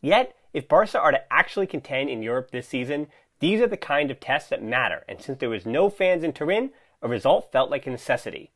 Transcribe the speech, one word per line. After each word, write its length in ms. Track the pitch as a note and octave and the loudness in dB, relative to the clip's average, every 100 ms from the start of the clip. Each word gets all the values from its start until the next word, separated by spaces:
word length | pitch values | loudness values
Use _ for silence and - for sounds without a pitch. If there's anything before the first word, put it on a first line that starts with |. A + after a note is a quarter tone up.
Yet, 340 | C#3 G3+ B3+ _ _ | 4 4 2 _ _
if 160 | D#3 C3+ | -8 4
Barca 300 | D#3+ G#3 - | 4 6 2
are 140 | D#3 | 4
to 200 | C#3 - | 2 2
actually 340 | C3+ F3+ - F#3+ | 2 2 0 -4
contend 440 | D3+ - C3 C#3 | -4 -4 -4 -4
in 120 | B2 | -4
Europe 280 | A2 B2 B2+ | -2 -4 -4
this 180 | B2+ A#2+ | -8 -6
season, 380 | C3 B2 D3 D3+ _ _ _ | -6 -4 -4 -6 _ _ _
these 200 | D#3 G#3+ | 0 2
are 60 | A#3 | 2
the 100 | G3 | 0
kind 340 | - C#3+ D3 | -2 0 0
of 80 | C3+ | -4
tests 300 | - C#3 - | -2 -2 -2
that 120 | - | -6
matter, 420 | A2 B2 A#2 F2 - | -2 0 0 -2 -8
and 120 | G2 | -16
since 180 | - C3 | -10 -6
there 120 | B2+ | -4
was 160 | A2+ A2 | -4 -2
no 240 | B2+ G3 | 2 2
fans 340 | G3 F#3 F3+ | 2 2 2
in 80 | E3 | 0
Turin, 380 | C#3+ D3 G3+ C4 - _ _ | -4 -2 0 -2 -8 _ _
a 60 | A#2 | -4
result 440 | A#2+ C3 C#3+ - | -2 2 2 2
felt 180 | C3 C3 | -2 0
like 160 | C#3 C3+ | -2 -6
a 40 | |
necessity. 600 | B2 - B2+ - E2 - | -10 -2 -4 -4 -14 -18